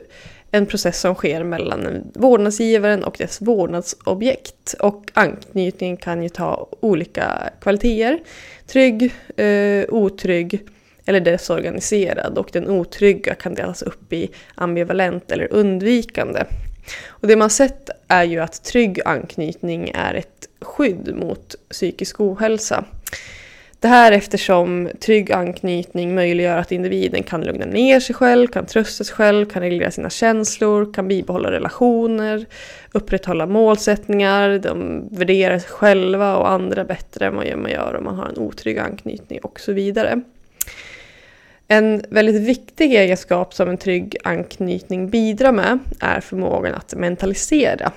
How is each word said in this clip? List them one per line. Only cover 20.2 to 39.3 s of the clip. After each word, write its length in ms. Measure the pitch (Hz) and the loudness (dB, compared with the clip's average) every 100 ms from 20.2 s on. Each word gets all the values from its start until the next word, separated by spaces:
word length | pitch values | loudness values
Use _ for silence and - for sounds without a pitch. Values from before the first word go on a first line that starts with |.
| - _ - _ | -8 _ -20 _
skydd 540 | - - 277 180 - - | -8 0 0 0 -6 -6
mot 400 | 165 190 - - _ | -6 -8 -14 -20 _
psykisk 520 | - 175 - 190 - | -6 -6 -4 -8 -2
ohälsa. 640 | 202 190 220 220 - - 202 - - - - - - - - _ | -2 0 0 -2 -2 -4 -4 -12 -14 -14 -16 -20 -20 -20 -20 _
Det 60 | 233 | 6
här 240 | 247 233 | 10 10
eftersom 800 | 202 202 202 - 180 175 175 175 - | 8 4 -2 2 4 2 -2 -4 -4
trygg 320 | - 214 196 | 2 4 4
anknytning 840 | 190 175 175 185 175 175 180 175 185 | 0 -2 -4 -4 -4 -4 -4 -2 0
möjliggör 420 | 175 175 175 170 | 2 2 0 0
att 140 | 175 | -2
individen 520 | 180 185 190 185 - | -4 -2 -2 -2 -2
kan 180 | - 165 | -4 -6
lugna 240 | - 90 90 | -4 -6 -2
ner 340 | 208 262 262 | 2 6 4
sig 160 | 254 240 | 2 0
själv, 320 | 247 240 240 | 4 6 4
kan 180 | 190 180 | 0 -2
trösta 380 | 226 208 - | -2 -2 -6
sig 120 | 214 - | -8 2
själv, 300 | 208 208 208 | 4 4 0
kan 160 | 185 | -4
reglera 300 | 175 175 180 | -2 -2 -2
sina 180 | - 175 | -4 -8
känslor, 840 | - 226 220 214 - 214 208 208 | 0 0 2 -2 -2 0 2 0
kan 140 | 208 190 | -4 -2
bibehålla 440 | 196 180 180 - | -2 -2 -4 -2
relationer, 960 | - - - 247 233 226 220 214 214 226 - - - - | -2 -4 0 2 2 0 0 -2 -4 -8 -16 -20 -20 -8
upprätthålla 540 | 208 208 190 185 165 160 | -6 -2 -4 -2 -4 0
målsättningar, 1120 | 214 220 214 214 208 208 202 196 202 202 196 | 4 4 4 2 -2 0 0 2 2 2 0
de 480 | - 175 87 151 - | -2 -4 -6 -8 -8
värderar 480 | 180 180 190 185 180 | -4 0 2 2 0
sig 100 | - | -4
själva 680 | - 208 190 185 196 202 190 | 2 4 4 2 0 0 2
och 140 | - | 2
andra 320 | 190 185 190 | 0 0 -4
bättre 420 | 190 185 - - 98 | -4 -8 -12 -6 -4
än 100 | - | -4
vad 220 | - - | -6 -6
man 140 | - | -4
gör 240 | - - - | -4 -4 -6
om 80 | |
man 120 | - 190 | -6 -8
har 100 | - | -8
en 120 | - | -8
otrygg 420 | 214 208 220 214 | -8 -6 -6 -4
anknytning 600 | - 202 - - - | -6 -8 -12 -12 -12